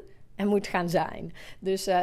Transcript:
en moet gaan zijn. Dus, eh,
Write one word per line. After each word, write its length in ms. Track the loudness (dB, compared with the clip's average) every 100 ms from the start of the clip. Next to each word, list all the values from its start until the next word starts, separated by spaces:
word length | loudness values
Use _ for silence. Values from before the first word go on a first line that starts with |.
| -6 -14 -12 -2
en 100 | 2
moet 200 | 2 2
gaan 220 | 0 2
zijn. 440 | 2 2 -4 -10 -12 -14 -6
Dus, 280 | -2 0 2
eh, 160 | 2